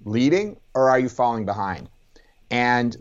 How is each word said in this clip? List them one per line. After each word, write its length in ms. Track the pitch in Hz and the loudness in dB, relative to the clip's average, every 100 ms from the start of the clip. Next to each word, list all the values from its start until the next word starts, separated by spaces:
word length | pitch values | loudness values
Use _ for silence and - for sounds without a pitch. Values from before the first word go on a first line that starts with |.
leading, 540 | 104 113 135 180 208 - _ | -6 0 2 2 -2 -10 _
or 160 | 131 131 | 0 4
are 100 | 131 | 4
you 80 | 127 | 0
falling 380 | - 120 113 101 | -2 -2 -2 -6
behind? 420 | 104 98 82 60 _ _ - _ _ _ | -6 -6 -8 -12 _ _ -20 _ _ _
And 440 | 123 123 123 120 - | -2 2 2 0 0